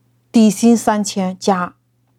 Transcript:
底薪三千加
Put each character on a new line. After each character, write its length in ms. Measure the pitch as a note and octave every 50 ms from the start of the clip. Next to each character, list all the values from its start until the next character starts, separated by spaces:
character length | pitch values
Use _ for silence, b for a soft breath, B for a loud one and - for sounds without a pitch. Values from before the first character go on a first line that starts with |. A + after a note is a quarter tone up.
| _ _ _ _ _ _
底 180 | - A#3+ A3 G#3+
薪 260 | G3 - - A#3 A#3
三 300 | G#3+ - - G#3+ G#3 G#3
千 320 | - - G#3 F#3+ F#3 F#3+ -
加 360 | - - G3 F3+ F3+ F3 - _ _ _ _ _ _ _ _